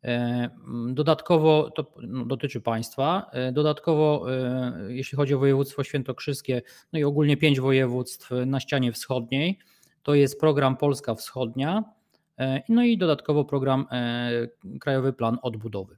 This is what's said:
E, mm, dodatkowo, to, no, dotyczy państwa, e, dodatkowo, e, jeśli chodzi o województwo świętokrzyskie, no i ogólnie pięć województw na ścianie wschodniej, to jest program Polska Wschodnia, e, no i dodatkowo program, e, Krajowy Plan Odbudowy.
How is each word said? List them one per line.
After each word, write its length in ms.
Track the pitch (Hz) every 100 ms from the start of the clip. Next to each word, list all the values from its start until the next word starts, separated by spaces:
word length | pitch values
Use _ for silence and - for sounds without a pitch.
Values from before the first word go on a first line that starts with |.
E, 460 | 120 120 120 120 123 - -
mm, 280 | 120 117 127
dodatkowo, 760 | 151 156 - 170 156 156 151
to, 140 | - 139 -
no, 240 | 117 123 120
dotyczy 360 | 131 135 120
państwa, 680 | 117 113 113 - 139 180 -
e, 200 | 131 127
dodatkowo, 720 | 127 151 147 - 151 156 147 87
e, 420 | 131 127 127 127 - 98
jeśli 280 | 123 131 135
chodzi 200 | 143 139
o 40 |
województwo 440 | 139 135 139 -
świętokrzyskie, 800 | 135 143 127 123 - 135 - 127 - - _
no 60 | 165
i 40 |
ogólnie 340 | 143 143 147 143
pięć 220 | 143 139
województw 720 | 131 135 131 123 123 - - 127 127
na 140 | 135
ścianie 320 | - 143 123
wschodniej, 680 | 117 - 127 117 135 160 190 _ _ _ _
to 120 | - 147
jest 240 | 139 139
program 380 | 156 147 139 131
Polska 380 | 147 135 - 113
Wschodnia, 680 | - - 127 123 139 196 214 _ _ _ _ _
e, 240 | 131 135 -
no 140 | 226
i 140 | 240 226
dodatkowo 480 | 175 147 - 147 139
program, 400 | 143 135 131 135
e, 560 | 123 120 120 120 120 120 _ - 135
Krajowy 340 | - 135 131
Plan 240 | 127 117 120
Odbudowy. 540 | 127 110 110 104 98